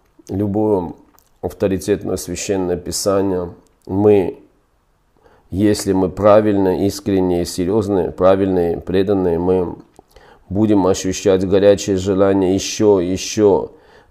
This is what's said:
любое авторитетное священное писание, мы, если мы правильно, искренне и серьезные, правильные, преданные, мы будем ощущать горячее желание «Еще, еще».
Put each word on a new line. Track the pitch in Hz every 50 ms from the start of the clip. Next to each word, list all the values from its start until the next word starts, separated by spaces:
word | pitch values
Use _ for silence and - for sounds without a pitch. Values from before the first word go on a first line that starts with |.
| _ _ _ _ _ -
любое | 101 95 104 101 98 107 107 107 104 92 85 78 - - _ _ _ _ _ _ _ _ -
авторитетное | 90 - - 107 98 95 90 - - 101 87 - 101 95
священное | 90 - - 90 87 - - 101 95 92 90 87
писание, | 85 87 90 85 - - 104 98 98 98 98 92 90 87 85 - - _ _ _ _ -
мы, | - 92 98 104 104 104 101 90 82 - - - _ _ _ _ _ _ _ _ _ _ _ _ _ _ _ _ _ _ _ _ -
если | 85 90 104 104 104 - - 98 95
мы | 95 92 90
правильно, | - - 98 107 101 110 107 107 101 98 98 92 90 73 92
искренне | 101 98 - - 101 98 95 92 92 87 85 87
и |
серьезные, | - - - 90 85 101 113 98 98 101 92 85 - -
правильные, | - 92 92 98 95 101 95 92 90 85 85 85 82
преданные, | 80 - 87 95 95 101 104 95 92 90 85 82
мы | 87 92 92 92 90 85 - - - _ _ _ - _ _ - - - - _ _ -
будем | 92 101 110 107 104 98 90
ощущать | 92 98 - - 92 90 - - 104 95 92 95
горячее | 92 95 98 98 101 101 95 - 104 98
желание | 92 92 101 98 95 98 98 98 98 95 90 95
«Еще, | 98 - - - - 110 104 101 95
еще». | 87 90 92 90 - - - 110 107 101 92 76 53 - - - _ _ _ - _ _